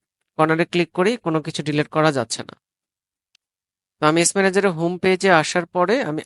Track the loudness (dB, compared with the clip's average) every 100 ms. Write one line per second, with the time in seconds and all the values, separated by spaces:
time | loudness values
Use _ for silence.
0 | _ _ _ -2 0 2 0 -2 -2 0
1 | 0 0 -2 -4 -4 -8 -4 -2 -2 0
2 | 2 0 -4 -8 -12 -18 _ _ _ _
3 | _ _ _ _ _ _ _ _ _ -2
4 | 0 2 0 2 0 2 0 0 -4 -2
5 | 0 2 4 2 2 -2 -4 -2 0 0
6 | -2 -6